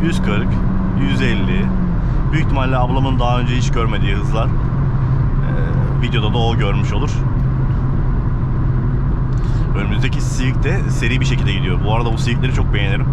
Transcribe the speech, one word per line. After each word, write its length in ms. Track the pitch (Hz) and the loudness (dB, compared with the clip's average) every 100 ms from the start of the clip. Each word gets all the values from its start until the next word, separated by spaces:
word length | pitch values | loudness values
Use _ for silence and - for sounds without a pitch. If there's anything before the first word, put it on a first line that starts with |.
Yüz 180 | - - | 0 0
kırk, 260 | - 104 - - - - - - - | 0 0 0 0 0 0 0 0 0
yüz 120 | 64 | 0
elli. 440 | 62 62 - 64 - - - - - - - | 0 0 0 0 0 0 0 0 0 0 0
Büyük 140 | 147 151 | 0 0
ihtimalle 320 | - - 131 | 0 2 2
ablamın 420 | 127 - 135 123 | 2 2 2 2
daha 200 | 120 123 | 2 2
önce 160 | 123 - | 2 0
hiç 160 | - | 2
görmediği 440 | 120 110 104 101 101 | 2 0 0 0 0
hızlar. 320 | 101 107 123 | 0 0 0
Ee, 1500 | - - - - - - - - - - - - - - - | 0 0 0 0 0 0 0 2 0 0 0 0 0 0 0
videoda 320 | 110 113 107 | 0 0 0
da 40 | 117 | 0
o 200 | 113 113 | 0 0
görmüş 360 | 104 101 101 | 0 0 0
olur. 180 | 131 143 - - - - - - - - - - - - - - - - - - - - - - - - - - - | 0 0 0 0 0 0 0 0 0 0 0 0 0 0 -2 -2 -2 0 0 0 0 0 0 0 -2 0 0 0 -2
Önümüzdeki 420 | 104 - 127 - - - | -2 0 0 0 -2 -2
Civic 260 | 127 127 | -2 0
de 260 | 135 185 - | 0 0 0
seri 300 | - 120 123 | -2 0 0
bir 60 | 135 | 0
şekilde 280 | 131 131 | 0 0
gidiyor. 260 | 98 92 92 98 | 0 -2 0 0
Bu 100 | 113 | 0
arada 180 | 117 | 0
bu 40 | 110 | 0
Civic'leri 360 | 120 120 127 | 0 0 0
çok 200 | - - | 0 0
beğenirim. 320 | 101 101 101 - | 0 0 0 0